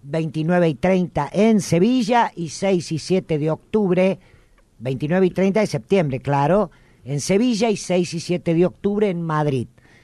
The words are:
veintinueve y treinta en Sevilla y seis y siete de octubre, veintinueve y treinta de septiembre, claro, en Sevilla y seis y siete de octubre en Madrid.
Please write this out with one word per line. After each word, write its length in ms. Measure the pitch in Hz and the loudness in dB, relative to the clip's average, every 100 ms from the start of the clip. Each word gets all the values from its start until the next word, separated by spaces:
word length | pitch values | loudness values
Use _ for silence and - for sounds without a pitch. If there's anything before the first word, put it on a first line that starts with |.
veintinueve 640 | 139 160 160 156 156 180 170 | -6 -6 -4 -4 0 2 2
y 60 | |
treinta 560 | 151 180 190 175 - 143 | 2 0 0 0 -2 -2
en 280 | 170 220 214 | 2 4 4
Sevilla 720 | - 165 208 254 208 240 214 | 2 2 4 2 2 2 0
y 140 | - 165 | -4 -10
seis 420 | - 196 180 - | -4 0 0 -2
y 80 | 160 | -8
siete 400 | - 185 - 156 | -2 -2 0 -2
de 120 | 151 | -2
octubre, 680 | 151 _ 220 196 180 185 190 - - _ _ _ _ | -4 _ 0 2 2 2 0 -12 -20 _ _ _ _
veintinueve 460 | 120 131 147 180 185 | -8 -6 -2 2 2
y 40 | |
treinta 300 | 180 190 190 | 2 0 2
de 60 | 208 | -2
septiembre, 540 | 143 - 196 151 127 | -4 0 0 2 -4
claro, 500 | - 143 143 196 185 _ _ _ | -2 0 2 2 0 _ _ _
en 160 | 120 143 | -8 -8
Sevilla 500 | - 196 254 214 233 | 0 0 2 0 0
y 60 | 208 | -2
seis 340 | - 180 180 | -2 -2 -2
y 60 | 165 | -6
siete 320 | - 175 - | -6 -4 0
de 120 | 165 180 | 2 2
octubre 420 | - 196 208 208 | 0 -4 -2 -2
en 120 | 175 | -2
Madrid. 460 | 165 156 151 131 113 _ _ - | -4 0 0 -2 -6 _ _ -20